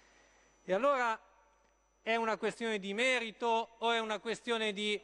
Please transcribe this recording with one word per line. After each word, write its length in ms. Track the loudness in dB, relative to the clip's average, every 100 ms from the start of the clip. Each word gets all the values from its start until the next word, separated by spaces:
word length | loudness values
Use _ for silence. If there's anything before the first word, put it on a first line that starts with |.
| _ _ _ _ _ _
E 80 | -2
allora 460 | 2 2 2 0 -2 -8 _ _ _ _ _ _ _
è 140 | -2 0
una 200 | 2 0
questione 440 | -2 -2 -4 -2
di 120 | -4
merito 840 | 0 2 2 0 -4 0 2 0 -2
o 140 | 0
è 80 | 0
una 180 | 0 -4
questione 540 | -4 -6 -2 0 0
di 280 | -2 -2 -2